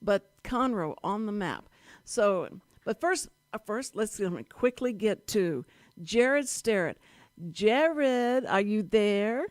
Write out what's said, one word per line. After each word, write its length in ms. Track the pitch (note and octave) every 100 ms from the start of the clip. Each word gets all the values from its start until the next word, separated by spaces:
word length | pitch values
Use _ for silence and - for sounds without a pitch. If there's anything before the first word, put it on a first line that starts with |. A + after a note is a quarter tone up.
but 300 | G3+ - - _
Conroe 520 | - B3 C4 A3+ D#3+ -
on 220 | - G#3 A3
the 60 |
map. 360 | G#3 F3+ B2 - _ - -
So, 460 | - - G#3 F#3+ D3 - _ _ -
but 160 | A3
first, 280 | E4+ F4+ - _ _
uh, 40 | A3 -
first, 300 | G#3+ C4 -
let's, 240 | G#3+ -
um, 240 | G3 F3 A2+
quickly 420 | - B3 B3 B3+
get 340 | G#3+ G#3+ G3 -
to 380 | A3 F3+ D3 B2+ _ _ -
Jared 440 | E3 A3 B3 C#4 C4+
Starrett. 500 | - - G#3+ E3 - _ - - - E3+
Jared, 960 | E3 G3+ A#3+ D#4 D#4 C#4 B3 A#3+ B3 B3+
are 160 | G3
you 220 | G#3 G#3+
there? 640 | G3 A3 G#3 G3+ G#3 A#3 F#4